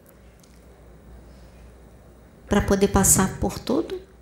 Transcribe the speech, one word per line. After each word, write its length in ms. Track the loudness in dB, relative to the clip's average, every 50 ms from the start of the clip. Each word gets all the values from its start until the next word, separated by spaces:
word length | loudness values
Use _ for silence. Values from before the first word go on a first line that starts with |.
| -20 -20 -20 -20 -20 -20 -20 -20 -20 -20 -20 -20 -20 -20 -20 -20 -20 -20 -20 -20 -20 -20 -20 -20 -20 -20 -20 -20 -20 -20 -20 -20 -20 -20 -20 -20 -20 -20 -20 -20 -20 -20 -20 -20 -20 -20 -20 -18 -6 -2
pra 140 | 0 0
poder 260 | 2 2 2 2 2 2
passar 480 | 2 2 4 4 4 2 2 -2 -2 -4
por 200 | -6 -6 -6 -8
tudo 420 | -6 -4 -4 -4 -4 -6 -10 -12 -14 -18 -20 -20